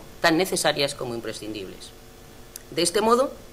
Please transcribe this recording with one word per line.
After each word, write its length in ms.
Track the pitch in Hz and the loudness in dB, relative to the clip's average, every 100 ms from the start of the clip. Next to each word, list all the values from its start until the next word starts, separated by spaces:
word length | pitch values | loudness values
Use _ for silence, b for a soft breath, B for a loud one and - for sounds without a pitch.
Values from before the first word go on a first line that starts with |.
| - - | -16 2
tan 160 | 170 160 | 4 4
necesarias 560 | 190 185 156 147 139 | 2 2 2 2 -2
como 200 | - 127 | -2 -6
imprescindibles. 760 | 117 110 - 107 107 92 92 - - - - - - - - - | -6 -8 -8 -8 -8 -10 -12 -16 -18 -20 -20 -20 -20 -16 -16 -6
De 100 | 165 | 0
este 220 | 170 214 | 0 2
modo, 280 | 220 240 285 - - | 4 4 4 -2 -18